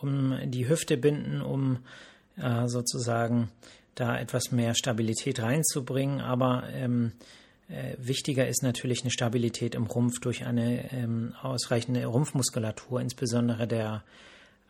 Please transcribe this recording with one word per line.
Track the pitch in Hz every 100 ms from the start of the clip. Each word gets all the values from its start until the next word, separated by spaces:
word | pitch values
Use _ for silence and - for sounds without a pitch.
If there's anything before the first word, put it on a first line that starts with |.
um | 139 139 131 131 139
die | 123 123
Hüfte | 160 - 147
binden, | 143 147 139 143
um, | 139 139 135 123 - - - - _ -
äh, | 127 117 120
sozusagen | 123 120 135 117 117 117 120 113 - - - _ -
da | 120 123
etwas | 123 123 -
mehr | 123 117 117
Stabilität | 139 110 113 113 139 127
reinzubringen. | 113 147 151 147 123 135 139 139
Aber, | 123 123 131 123 -
ähm, | 135 127 120 117 - - - - _ -
äh, | 147 131 131
wichtiger | 123 135 - 131 123
ist | 123
natürlich | 131 117 127 120
eine | 123
Stabilität | - 120 120 117 - 120 123
im | 113
Rumpf | 123 120 120
durch | 127 117 127
eine, | 120 117 123 -
ähm, | 127 117 117 117 -
ausreichende | 131 123 - 120 117 123 123
Rumpfmuskulatur, | 120 151 139 120 123 110 - - 123
insbesondere | 127 - 123 120 120 113 113
der, | 117 110 107 - - - - - _ _